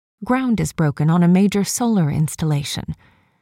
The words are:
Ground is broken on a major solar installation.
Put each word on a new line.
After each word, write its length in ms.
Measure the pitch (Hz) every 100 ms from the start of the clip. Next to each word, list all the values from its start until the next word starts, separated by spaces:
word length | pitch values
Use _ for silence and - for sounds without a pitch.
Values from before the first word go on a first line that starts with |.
| _ _
Ground 380 | 202 254 262 202
is 140 | 156
broken 340 | - 156 - 151
on 140 | 175
a 60 | 175
major 360 | 180 202 202
solar 460 | 190 - 240 208 151
installation. 840 | 123 156 - 160 147 143 - - - _ _ _ _